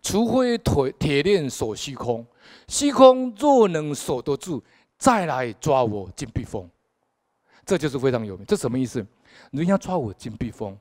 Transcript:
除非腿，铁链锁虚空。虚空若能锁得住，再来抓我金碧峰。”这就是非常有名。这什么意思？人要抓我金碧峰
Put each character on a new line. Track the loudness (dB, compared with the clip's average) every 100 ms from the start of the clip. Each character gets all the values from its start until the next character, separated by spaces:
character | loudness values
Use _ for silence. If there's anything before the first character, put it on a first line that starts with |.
除 | -2 0 2
非 | 2 2 0
腿， | 0 0 0 -2
铁 | 0 2
链 | 2 0 0
锁 | -6 -6
虚 | -6 -10
空。 | -8 -4 -4 -6 _ -20 -20 -8
虚 | -2 0
空 | 8 8 8 0 0
若 | 4 6 4
能 | 2 -4
锁 | -6 -4 -6
得 | -4 -6
住， | -4 -8 -8 _ _ _
再 | 2 2 0
来 | -4 -4
抓 | -6 0 2
我 | 2 -2 -10
金 | -12 -10
碧 | -10
峰。” | -8 -10 -12 _ _ _ _ _ _ _ _ _ -4
这 | -2
就 | -2
是 | 0
非 | 0
常 | 0 -4
有 | -12
名。 |
这 | -4
什 | -2 0
么 | -2
意 |
思？ | -4 -6 -8 _ _ -20 -12
人 | -4 0
要 | 0
抓 | 0 -4
我 | -4
金 | -8 -14 -10
碧 | -10
峰 | -8 -12 -12